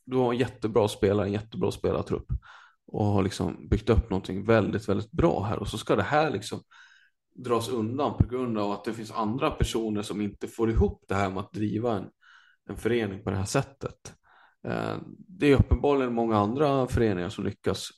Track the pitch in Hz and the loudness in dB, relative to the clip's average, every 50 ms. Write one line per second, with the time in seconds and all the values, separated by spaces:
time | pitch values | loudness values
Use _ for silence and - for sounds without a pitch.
0 | _ - 127 127 127 120 123 120 127 110 - - - 110 107 117 104 104 - - | _ -2 0 2 2 2 2 2 0 -2 -2 -4 -6 0 2 4 4 2 2 2
1 | - 95 101 104 95 98 101 104 - - - 92 90 107 - - - 92 - - | 2 2 4 2 2 0 -2 -4 -4 -8 -6 -2 -2 -2 -2 0 0 0 0 0
2 | 90 - - - - - - - - - - - - - _ _ _ - - - | 0 -2 -4 -4 -4 -4 -6 -6 -6 -10 -20 -20 -20 -20 _ _ _ -8 -2 0
3 | 107 104 101 101 95 98 - - - 87 - - - 120 - 110 - - 113 107 | 2 4 4 4 2 2 0 -2 -4 -4 -4 -6 -4 -2 -2 0 2 4 4 4
4 | - - 95 95 - - 92 98 104 110 113 110 98 - - 101 - - 98 101 | 4 2 -2 -4 -2 -4 -6 -4 2 4 4 4 4 2 0 -2 -2 -2 -2 -2
5 | 104 - - - 143 170 - - 95 110 92 - 104 - - 113 - - 143 107 | -2 -4 -2 2 2 2 2 0 -2 -2 -4 -4 -4 -6 -6 -6 -2 0 0 0
6 | 95 - 143 151 156 151 - 101 107 - 110 - - _ - - - - - _ | 2 2 2 2 2 2 0 -4 -6 -8 -10 -10 -12 _ -20 -20 -20 -20 -20 _
7 | _ _ _ _ _ _ _ - 123 123 120 113 110 117 131 117 110 110 120 139 | _ _ _ _ _ _ _ -12 -4 0 0 0 0 0 -2 -2 -2 -2 -2 -2
8 | 143 120 104 - - - 123 127 127 120 113 107 101 101 104 98 - 117 107 110 | -2 0 2 2 2 2 2 -2 -4 -2 -2 -2 -2 -2 -2 -4 -4 -6 -6 -6
9 | 110 110 104 110 110 107 110 139 156 151 - - 117 - - 117 113 110 107 101 | -8 -8 -4 -2 -2 -2 0 0 0 -2 0 0 -2 0 0 -2 -2 -2 -2 -2
10 | 101 - 90 101 104 101 - - - 113 - - 113 113 110 113 208 202 190 - | -4 -4 -4 -4 -4 -6 -6 -8 -12 -10 -4 -2 0 0 2 2 2 2 0 -4
11 | _ - 95 98 101 95 95 95 98 - - 95 107 104 95 107 117 120 110 95 | _ -4 0 0 0 0 -2 -4 -8 -10 -6 -4 -4 -2 -2 -2 -2 -2 -2 -2
12 | - - - _ _ - - - _ _ _ _ _ - 101 101 - 110 120 120 | -4 -8 -14 _ _ -20 -20 -20 _ _ _ _ _ -12 -12 -6 -2 -2 0 0
13 | 110 98 95 95 - 104 98 98 95 - - 139 - - - _ - - - - | 0 -2 -4 -6 -6 -4 -2 -2 -2 -2 -2 -2 -2 -4 -8 _ -12 -12 -12 -14
14 | - - - _ _ _ _ _ _ _ _ _ - 117 120 113 110 110 110 107 | -18 -20 -20 _ _ _ _ _ _ _ _ _ -8 -6 -4 -4 -4 -4 -6 -8
15 | - - - - - - - - 143 143 139 123 - - - 123 - 143 143 139 | -10 -14 -18 -20 -20 -20 -4 2 4 6 8 8 6 6 4 2 4 2 2 2
16 | 127 123 120 117 117 113 110 107 101 104 120 143 156 143 135 135 127 120 - 123 | 2 0 0 0 0 2 4 4 4 2 2 2 2 2 2 2 0 0 2 2
17 | 117 110 98 90 87 98 - - 104 101 - - - - 95 - - - - | 2 2 2 0 -2 -4 -6 -4 -4 -4 -6 -4 -2 -2 -2 -2 -6 -10 -14